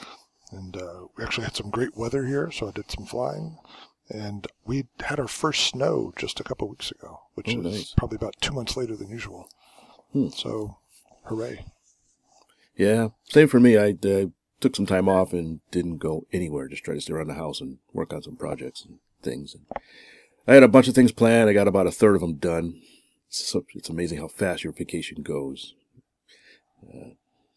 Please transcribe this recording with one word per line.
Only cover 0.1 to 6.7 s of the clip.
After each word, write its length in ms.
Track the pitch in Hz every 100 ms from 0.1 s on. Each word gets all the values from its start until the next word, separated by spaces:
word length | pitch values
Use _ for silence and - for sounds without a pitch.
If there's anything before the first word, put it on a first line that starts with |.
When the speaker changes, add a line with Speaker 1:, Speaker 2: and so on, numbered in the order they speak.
| - _ _ _
Speaker 1:
And, 240 | 95 95 95
uh, 280 | 90 90 - -
we 80 |
actually 220 | - - 113
had 100 | -
some 140 | 104
great 260 | 113 120 110
weather 300 | 117 139 131
here, 260 | 139 160
so 160 | - 104
I 40 |
did 200 | 98 104
some 140 | - 98
flying. 520 | 117 127 151 160 156 - - - _ -
And 380 | 107 104 101 - _ -
we 220 | 135 135 - -
had 120 | 143
our 120 | 120
first 340 | - 156 143 -
snow 440 | 127 143 - - -
just 240 | - -
a 20 |
couple 240 | - -
weeks 240 | 107